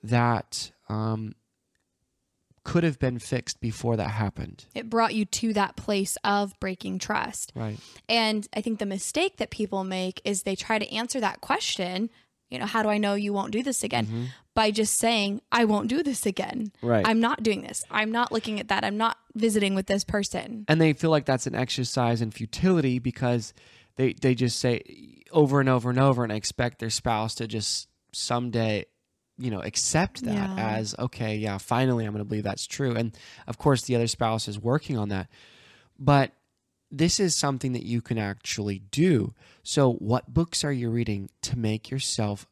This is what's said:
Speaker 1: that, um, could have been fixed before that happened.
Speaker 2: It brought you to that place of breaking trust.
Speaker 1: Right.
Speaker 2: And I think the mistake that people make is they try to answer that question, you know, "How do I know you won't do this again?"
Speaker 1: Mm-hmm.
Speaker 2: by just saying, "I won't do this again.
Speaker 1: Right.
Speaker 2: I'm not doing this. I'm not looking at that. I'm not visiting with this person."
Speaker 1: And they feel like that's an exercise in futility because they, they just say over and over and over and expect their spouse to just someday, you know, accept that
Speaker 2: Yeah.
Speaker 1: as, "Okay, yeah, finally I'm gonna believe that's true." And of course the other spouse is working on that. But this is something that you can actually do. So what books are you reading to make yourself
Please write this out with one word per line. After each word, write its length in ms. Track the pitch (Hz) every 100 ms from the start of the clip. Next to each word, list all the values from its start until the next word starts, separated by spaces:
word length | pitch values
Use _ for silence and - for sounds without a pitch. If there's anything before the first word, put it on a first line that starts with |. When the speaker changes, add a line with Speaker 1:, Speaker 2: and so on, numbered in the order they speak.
Speaker 1:
that, 680 | 107 120 120 113 - - - _ _
um, 440 | 107 110 110 110 - _ _ _ _ _ _ _ _ _ _ _ _
could 200 | - 170 165
have 120 | 131
been 200 | 131 123
fixed 400 | - 127 - -
before 380 | 117 107 120 113
that 140 | 82
happened. 540 | 107 104 - - - -
Speaker 2:
It 160 | - 226
brought 240 | 226 226
you 120 | 220 208
to 260 | - 226
that 220 | 208 202 -
place 420 | - 202 196 -
of 340 | - 202 202 -
breaking 380 | 196 185 190 190
trust. 520 | - 214 - - - -
Speaker 1:
Right. 220 | 110 107 - - -
Speaker 2:
And 400 | 233 220 214 208
I 80 | -
think 180 | 214 220
the 60 | 208
mistake 500 | 190 - - 370 -
that 120 | 220
people 340 | - 208 196
make 380 | 190 185 185 -
is 200 | - 196
they 120 | - 190
try 240 | - 220
to 100 | -
answer 260 | 220 233 269
that 220 | 214 -
question, 680 | - 403 - - 180 185 226 _ _ _ _
you 100 | 127
know, 60 | 208
"How 160 | 226
do 60 | 214
I 80 | 208
know 180 | 208 202
you 180 | 208
won't 180 | 202 -
do 120 | 214
this 200 | 262 254
again?" 220 | 208 123 107
Speaker 1:
Mm-hmm. 180 | 113 123 - _ -
Speaker 2:
by 160 | 220
just 260 | 208 214 -
saying, 440 | 226 233 202 202 _
"I 140 | 233 226
won't 220 | 208 214
do 140 | 269
this 220 | 302 247 214
again. 460 | 185 - - 214 _
Speaker 1:
Right. 240 | - 117 208
Speaker 2:
I'm 140 | 226
not 240 | 226 302
doing 200 | 220 202
this. 200 | - - -
I'm 200 | 214 214
not 200 | 233 240
looking 280 | 226 226 214
at 60 | 214
that. 140 | 196 208
I'm 120 | 208
not 200 | 226 - _ 220
visiting 400 | 226 208 202 190
with 120 | 190
this 160 | 196 -
person." 580 | 208 202 - - 220 214
Speaker 1:
And 100 | 160
they 140 | 160
feel 160 | 147 165
like 160 | 151 -
that's 220 | 131 -
an 80 | 123
exercise 680 | 127 - 123 - 120 117
in 100 | 117
futility 680 | - 113 - 185 180 135 123
because 540 | 123 - 127 120 107 - - - _ -
they, 160 | 131
they 220 | - 135 123
just 240 | 123 -
say 240 | 127 120 - - - - -
over 280 | 165 147 143
and 80 | 131
over 200 | 127 123
and 100 | 123
over 240 | 139 123
and 80 | 117
expect 480 | 107 - - 120 -
their 100 | 113
spouse 460 | - - 110 113 -
to 120 | 117
just 400 | 110 104 - - _ _
someday, 720 | - - 120 123 113 113 104 - _ _ _ _ -
you 120 | 127
know, 100 | 101
accept 640 | - - - 156 190 -
that 100 | 247
Speaker 2:
Yeah. 220 | 208 196 190 110 110
Speaker 1:
as, 160 | 107 -
"Okay, 380 | 123 - 113 107
yeah, 200 | 107 98
finally 480 | - 123 131 123 110
I'm 60 |
gonna 120 | 107 104
believe 180 | 107
that's 240 | 101 98 -
true." 260 | - 135 117
And 220 | 117 - - - -
of 100 | 120
course 240 | 151 131
the 140 | - 120
other 120 | 117
spouse 400 | - 113 113 107
is 120 | 104
working 360 | 110 143 - 123
on 100 | 104
that. 180 | 98 92 - - - - - _ _
But 340 | 135 143 135 _ _ _ _ _ _
this 280 | 135 165 -
is 160 | 190 -
something 380 | 147 131 135
that 80 | 123
you 200 | 101 120
can 160 | - 113
actually 580 | 101 98 - - 104 98
do. 560 | 98 - 180 139 98 - - -
So 300 | - - 135
what 380 | 117 104 123 -
books 320 | 127 165 -
are 80 | 151
you 200 | 135 120
reading 400 | 117 113 101 98 _
to 160 | - 123
make 320 | 110 110 -
yourself 560 | 135 - - 107 101 -